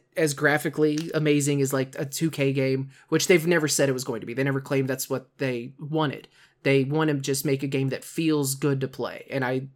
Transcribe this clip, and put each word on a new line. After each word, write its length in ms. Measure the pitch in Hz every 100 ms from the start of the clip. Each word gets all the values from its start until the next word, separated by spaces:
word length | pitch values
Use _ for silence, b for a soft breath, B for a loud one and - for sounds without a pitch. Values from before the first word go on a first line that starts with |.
| _ -
as 180 | 156
graphically 760 | 139 151 147 160 139 156 151 165
amazing 460 | 156 151 147 143 143
as, 120 | 135
like, 220 | 135 131 -
a 80 | 143
two 240 | - 160
K 220 | 156 139
game, 380 | 135 135 131 135 B B
which 180 | 156 -
they've 200 | 175 165
never 220 | 170 151
said 200 | - 139
it 40 |
was 120 | 127
going 160 | 127 113
to 60 | 110
be. 80 |
They 100 | 117
never 160 | 135 139
claimed 280 | 135 139 135
that's 220 | 131 -
what 180 | 131 - -
they 360 | 135 123 123 -
wanted. 500 | 147 156 151 107 - b b b
They 220 | 139 139
want 240 | 135 151 156
to 60 |
just 300 | 143 135 135
make 180 | 151 135
a 40 | 139
game 220 | 139 135
that 160 | 120
feels 500 | - - 160 151 135
good 260 | 135 147 135
to 80 | 131
play, 380 | - 110 - -
and 160 | 135
I 240 | 127 131 135